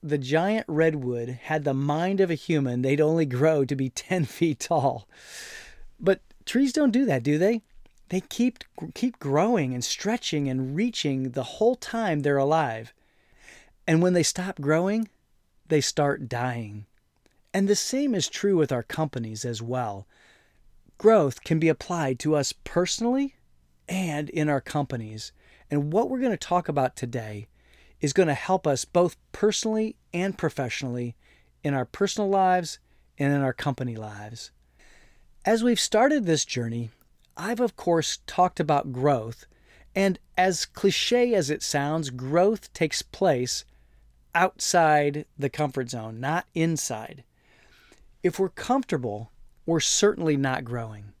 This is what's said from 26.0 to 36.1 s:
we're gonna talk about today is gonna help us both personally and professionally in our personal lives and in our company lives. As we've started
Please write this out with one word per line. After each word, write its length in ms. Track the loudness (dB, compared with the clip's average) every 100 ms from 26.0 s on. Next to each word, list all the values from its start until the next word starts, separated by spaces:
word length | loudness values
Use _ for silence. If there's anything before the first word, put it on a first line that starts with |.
| 0
we're 100 | 0
gonna 160 | -2 -2
talk 320 | 0 -2 0
about 280 | 0 -2 -4
today 500 | -8 -8 -10 -12 -16 _ _ _ _ _
is 80 | 0
gonna 220 | 2 2
help 320 | 2 0 0 2
us 180 | -2
both 320 | 0 2 2 0 _
personally 640 | -2 0 0 -2 -2 -2 -6 _
and 240 | -4 -4 -2
professionally 800 | -4 -2 -6 -4 -6 -6 -6 -10 _ _ _ _
in 120 | -4
our 100 | -2
personal 440 | -4 -2 -2 0 0
lives 500 | 4 4 2 0 -12 _ _ _ -2
and 140 | 0
in 80 | 2
our 120 | 0
company 440 | -2 -4 -4 -6 -8
lives. 540 | -12 -12 -14 -14 -18 _ _ _ -20 -20 _ _ _ _
As 200 | 0 2
we've 160 | 4 2
started 460 | 2 4 4